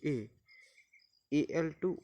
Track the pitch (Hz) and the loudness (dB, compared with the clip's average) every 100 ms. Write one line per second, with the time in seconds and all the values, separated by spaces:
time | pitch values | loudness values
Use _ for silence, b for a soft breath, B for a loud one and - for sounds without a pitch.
0 | 151 131 107 - _ b b b b b | -2 -2 -4 -12 _ b b b b b
1 | _ _ - 147 - 160 165 151 - - | _ _ 0 2 2 0 -2 -2 -2 -2